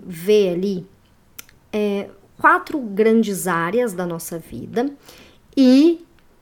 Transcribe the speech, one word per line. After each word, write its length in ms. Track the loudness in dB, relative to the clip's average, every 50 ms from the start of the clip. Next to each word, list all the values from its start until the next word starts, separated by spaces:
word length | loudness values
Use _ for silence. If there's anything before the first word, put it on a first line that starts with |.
| -12
ver 460 | -16 -14 -6 0 2 2 4 2 2
ali, 340 | 0 -2 -4 -4 -4 -6 -8 -14 _ _ _ _ _ _ _ _ _ -20 -20 _ _ _ _ -8
é, 360 | -6 -4 -2 -2 -4 -4 -8 -10 -16 _ _ _ _ 0
quatro 400 | 2 4 4 2 0 -6 -8 -8
grandes 720 | -8 -6 -2 2 2 4 4 2 2 0 -4 -6 -4 -4
áreas 460 | -2 -2 -2 -2 -2 -2 -2 -2 -4
da 100 | -6 -6
nossa 340 | -6 -6 -8 -10 -12 -12 -14
vida 560 | -14 -14 -14 -14 -12 -8 -4 -4 -4 -4 -6 _ _ -20 -20 -20 -20 -20 _ _ _ _ 2
e 480 | 4 6 6 6 6 6 4 2 0 -6 _ _ _ _ _ _ _